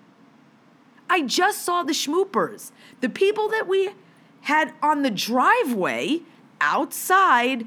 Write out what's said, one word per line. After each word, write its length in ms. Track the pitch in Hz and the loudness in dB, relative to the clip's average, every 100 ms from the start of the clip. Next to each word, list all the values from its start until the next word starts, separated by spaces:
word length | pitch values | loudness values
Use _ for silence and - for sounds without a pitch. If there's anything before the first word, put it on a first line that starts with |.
| _ _ _ _ _ _ _ _ _ _ - | _ _ _ _ _ _ _ _ _ _ -2
I 140 | 359 | 0
just 420 | 254 - 381 403 | 2 0 0 0
saw 200 | - 349 | -2 -2
the 100 | 320 | -2
schmoopers. 760 | 294 277 339 392 226 147 104 - - - - | -4 -2 -2 0 -2 -2 -6 -20 -20 -20 -6
The 80 | 254 | -6
people 380 | - 392 427 427 | 0 0 2 -2
that 180 | 440 359 | -2 0
we 220 | 392 392 - - _ _ _ | 0 -2 -6 -20 _ _ _
had 300 | - 302 311 - | -2 0 0 -2
on 200 | 294 302 | 0 0
the 100 | 269 | 0
driveway 1080 | 196 208 247 330 480 330 220 156 117 165 330 - - - _ | -2 -2 2 4 4 2 -2 -2 -2 -2 -4 -6 -20 -20 _
outside 1040 | 147 196 330 - - 381 370 247 247 254 | 0 0 -4 -6 0 4 4 4 2 -2